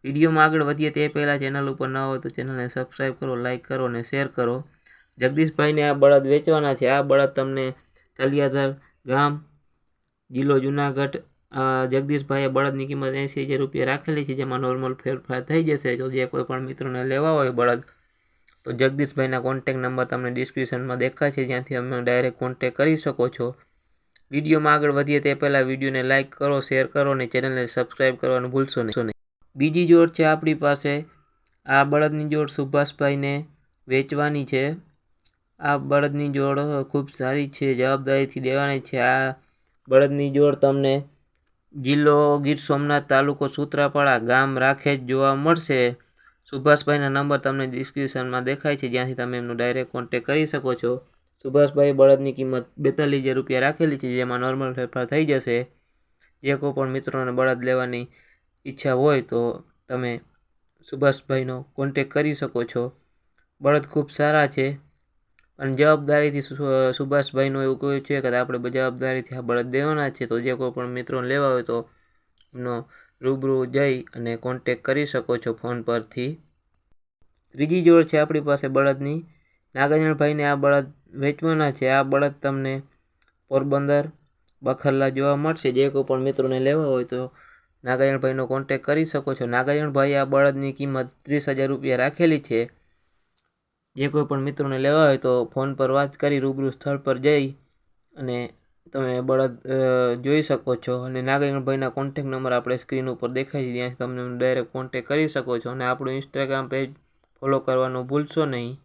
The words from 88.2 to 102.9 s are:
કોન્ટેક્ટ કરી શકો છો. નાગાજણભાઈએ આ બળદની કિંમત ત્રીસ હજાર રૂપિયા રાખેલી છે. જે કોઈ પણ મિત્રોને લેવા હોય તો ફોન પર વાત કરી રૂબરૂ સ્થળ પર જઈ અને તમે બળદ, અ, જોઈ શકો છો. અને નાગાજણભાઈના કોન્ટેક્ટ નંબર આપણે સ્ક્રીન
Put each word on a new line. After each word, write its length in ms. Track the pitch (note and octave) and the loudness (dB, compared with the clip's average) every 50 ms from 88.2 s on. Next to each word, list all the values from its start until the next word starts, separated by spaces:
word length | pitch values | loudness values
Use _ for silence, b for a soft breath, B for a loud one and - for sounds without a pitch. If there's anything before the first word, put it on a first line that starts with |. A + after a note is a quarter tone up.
| C3+ C3 C3 C3+ C3 | 0 -2 0 -2 -2
કોન્ટેક્ટ 400 | A#2+ C3+ C3+ C3+ C#3 C3+ C3 - | -2 -2 -4 -2 -4 -4 -4 0
કરી 200 | - D3 D#3 D#3+ | 0 0 0 0
શકો 280 | D#3+ - C#3+ C3+ C#3 C3+ | 0 -2 -4 -4 -4 -4
છો. 120 | - B2+ | -4 -4
નાગાજણભાઈએ 720 | A#2+ A#2+ B2 B2+ C#3 C#3+ D3 D3+ D3 C3+ C#3 C#3 C#3+ C#3+ | -2 0 0 0 2 0 0 0 0 2 2 2 4 2
આ 100 | C#3 C3+ | 0 0
બળદની 460 | C3+ C#3 C#3 C#3 C#3+ C#3 C3+ C#3 C#3 | 2 2 4 4 4 2 0 -4 -6
કિંમત 380 | C3+ - C#3 C#3 C3+ C3 B2+ B2+ _ _ | -6 -6 -6 -4 -2 -4 -4 -6 _ _
ત્રીસ 280 | _ C#3 C#3+ D3 C#3+ D3 | _ -2 -2 -2 0 -2
હજાર 180 | C3+ C3 C3+ | -2 0 0
રૂપિયા 300 | C3+ C#3 C#3 C#3 C3 B2+ | -2 -2 -2 0 0 0
રાખેલી 420 | B2 B2+ D3 - - E3+ E3 D#3 C#3 | 2 0 0 2 2 2 4 2 2
છે. 300 | - - A#2 A2+ A#2 - _ _ _ _ _ _ _ _ _ _ _ _ _ _ _ _ _ _ _ _ _ _ _ _ _ | -2 -2 -2 -2 -2 -2 _ _ _ _ _ _ _ _ _ _ _ _ _ _ _ _ _ _ _ _ _ _ _ _ _
જે 120 | C#3 C#3 | -4 -4
કોઈ 180 | C#3+ D3 D3+ D3 | 0 0 0 0
પણ 140 | C#3+ C#3+ C3+ | 0 -2 -2
મિત્રોને 400 | C3+ C#3+ C#3 - C#3+ C#3 C3+ C3 | -2 -4 -4 -4 -4 -2 -2 0
લેવા 280 | C3+ C#3 D3 D#3 D#3+ | 2 2 4 6 6
હોય 100 | C#3+ C3+ | 6 4
તો 280 | C3 - B2+ B2+ B2 A#2 | 4 2 2 2 2 0
ફોન 280 | A#2 - C3 C3+ C#3 C3+ | -2 -4 -4 -4 -4 -2
પર 180 | C3+ C3+ B2+ | -2 0 0
વાત 240 | C3 C#3 C#3+ C#3 C#3 | 2 0 0 -2 -4
કરી 240 | _ - C#3+ D3 C#3 | _ 0 0 0 0
રૂબરૂ 300 | C3 C3+ C3+ C3+ C3+ C3+ | 0 -2 -2 -2 -4 -4
સ્થળ 280 | B2+ - - C#3+ C#3 | -4 -4 -4 -4 -4
પર 200 | C#3 C#3 C3+ C3 | -2 -2 -2 -2
જઈ 340 | B2+ C3 D3 D3+ D3 C#3 C3+ C#3 _ _ _ _ _ _ _ _ _ _ _ D#4+ | 2 2 2 4 4 2 -2 -8 _ _ _ _ _ _ _ _ _ _ _ _
અને 380 | - C3+ B2+ B2 A#2+ A#2+ A#2+ _ _ _ _ _ _ _ - - | -10 -8 -6 -6 -6 -8 -10 _ _ _ _ _ _ _ -10 -6
તમે 280 | C3+ C3 B2+ B2 B2 | -4 -4 -2 -4 -4
બળદ, 460 | B2+ C3 C3 C3 C3+ C3 A#2 - _ | -2 0 0 0 0 -2 -4 -8 _
અ, 480 | C3 C3 C3 C3 C3 B2+ B2+ B2 B2 A#2+ | -4 -2 0 2 2 2 2 2 0 -2
જોઈ 260 | A#2+ B2 C3+ D3 D#3 | -2 0 0 0 0
શકો 340 | D3+ D3+ C#3 A#2+ - C3+ B2+ | 2 0 -2 -2 0 -4 -4
છો. 280 | A#2 - B2+ B2 B2 B2+ | -2 -2 -6 -4 -4 -6
અને 180 | C3 B2+ B2+ | -6 -6 -6
નાગાજણભાઈના 680 | B2+ C3 C3+ C#3+ C#3+ C#3+ C#3 C#3 B2+ C3+ C3+ C3+ C3+ B2+ | -2 -2 0 0 0 0 -2 -2 -2 -2 -2 -2 -4 -4
કોન્ટેક્ટ 380 | - C3+ C#3 C#3 C3+ D#3 C#3 | -4 -6 -6 -6 -6 -6 -6
નંબર 260 | C3+ C3 C3 C3 B2+ B2 | -6 -6 -6 -2 -2 -2
આપણે 240 | B2 A#2+ B2 B2+ | -2 0 -2 -4
સ્ક્રીન 320 | A#2+ - - | -4 -4 -6